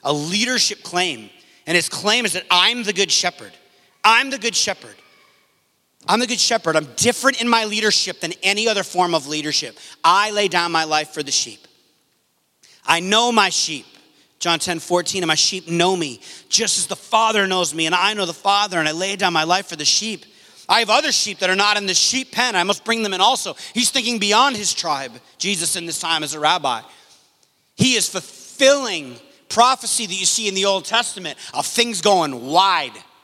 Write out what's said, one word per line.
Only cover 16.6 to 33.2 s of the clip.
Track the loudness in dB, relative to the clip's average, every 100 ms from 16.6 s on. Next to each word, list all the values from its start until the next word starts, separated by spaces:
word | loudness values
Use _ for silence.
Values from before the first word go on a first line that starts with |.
| 0 -2
as | -4
the | -8
Father | -2 0 2 2 0
knows | 0 -2
me, | -2 0
and | 2
I | 0
know | 0 -6
the |
Father, | -4 0 0 0 0
and | -2
I |
lay | -2 -4 0
down | 0
my | 2
life | 2 0 0
for | -4
the | 0
sheep." | 0 -2 -10 -14 _ -20 -20 0
"I | 2
have | 4
other | 2 2
sheep | -2 -4 -4
that | -2
are | 2
not | 2 2
in | 0
the |
sheep | 0 0 -2 -4
pen. | -2 0 0
I |
must | 0 -2
bring | -2 -2
them | -2
in | 2
also." | 4 2 -4 -10 -10
He's | -4 -2
thinking | 0 -2 -2
beyond | 2 4 4 2
his | -4
tribe, | -4 -2 -4 -6 -14 _ _
Jesus | -4 -2 -2 -4
in | -6
this | -6
time | -2 -2
as | -2
a | 0
rabbi. | 2 2 0 -4 -8 -20 _ -20 _ _ _ _ _ 0
He | 2 2
is | 0
fulfilling | -6 -10 -20 -20 2 4 4 0 -6 -8 -16 -20 _ _
prophecy | 4 4 4 -2 -4 -4
that | -2
you | -2
see | 0 -2
in | 0
the | 0
Old | 0 0
Testament | -2 -2 -6 -12 -12 -10
of | -6 -4
things | 0 0 2
going | 2 4 2 -4 0
wide | 2 4 2 -4 -12 -20 _